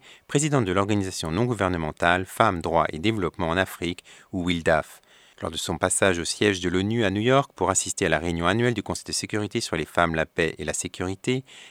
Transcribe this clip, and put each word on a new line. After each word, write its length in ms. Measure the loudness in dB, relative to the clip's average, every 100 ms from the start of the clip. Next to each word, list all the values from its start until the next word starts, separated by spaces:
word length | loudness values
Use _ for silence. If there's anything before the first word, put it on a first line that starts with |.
| -10 -20 -4
présidente 380 | 0 2 2 2
de 60 |
l'organisation 600 | 2 2 0 -2 -4 -2
non 140 | 0 0
gouvernementale 760 | 0 0 0 -4 0 2 2 0
Femmes, 340 | 2 4 2
Droits 260 | 2 2 2
et 80 | 0
Développement 480 | -2 0 -2 -2 0
en 80 | 0
Afrique, 480 | 0 -2 -6 -6 -12 -20 -10
ou 120 | -4
wildaf. 560 | 0 0 2 2 0 -12 _ _ _ -10
Lors 80 | -8
de 60 | -6
son 200 | -6 0
passage 440 | 0 2 2 2
au 40 |
siège 360 | -2 0 0 0
de 80 | 0
l'onu 360 | 0 0 0
à 60 | 0
New 120 | 0
York 280 | 2 2 0 -2
pour 140 | 0
assister 360 | 0 -2 -2 0
à 20 |
la 120 | 0
réunion 260 | 0 0 0
annuelle 280 | 2 2
du 100 | 0
Conseil 220 | -4 -6 -6
de 40 |
sécurité 480 | -8 -4 -4 -2 -4
sur 140 | -4
les 100 | -4
femmes, 300 | -2 2 2
la 120 | 2 -2
paix 280 | 0 -2 -2
et 60 |
la 100 | -6
sécurité, 680 | -6 -6 -6 -6 -4 -2 -2 -4 -20 -20